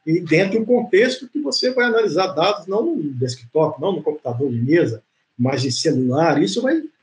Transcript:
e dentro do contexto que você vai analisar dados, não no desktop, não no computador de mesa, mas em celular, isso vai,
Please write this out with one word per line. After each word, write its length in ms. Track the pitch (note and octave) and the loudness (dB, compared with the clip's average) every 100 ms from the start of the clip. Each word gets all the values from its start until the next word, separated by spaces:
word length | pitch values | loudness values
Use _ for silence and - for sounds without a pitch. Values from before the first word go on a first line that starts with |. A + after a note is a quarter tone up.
| D#3 | -2
e 140 | E3 | -2
dentro 400 | E3 D#3 G3 A3 | 2 2 2 0
do 60 | A3 | 2
contexto 640 | B3 - F#3 B3 - C4 | 0 2 4 4 0 -8
que 120 | D4+ | -6
você 320 | C#4+ B3+ A#3+ | -4 -2 -2
vai 140 | B3 A#3+ | 0 2
analisar 420 | A3+ G#3+ D#3 F#3+ | 2 2 0 0
dados, 380 | D3 F3+ G#3 F3 | 0 0 0 -2
não 180 | G3+ | -2
no 200 | D#4 D4+ D3+ | -2 -2 -4
desktop, 640 | B2+ B2+ A#2+ - D3+ D#3 C#3+ | -4 -4 -6 -4 0 0 0
não 140 | E3+ | -4
no 100 | E3+ | -2
computador 460 | D#3 D3+ C3 A#2+ C#3 | -4 -6 -4 -4 -2
de 120 | A#2 | -2
mesa, 420 | B2+ E3+ C3+ A2+ _ _ _ - | 2 2 2 -2 _ _ _ -2
mas 260 | B2+ C3 | 0 0
em 80 | C3 | -2
celular, 720 | A#2+ E3 B2+ B2+ C3+ E3 C#3 | -2 0 0 0 2 2 2
isso 200 | G3 A#3+ | 0 0
vai, 200 | B3+ D#4+ D4+ _ | 0 -2 -4 _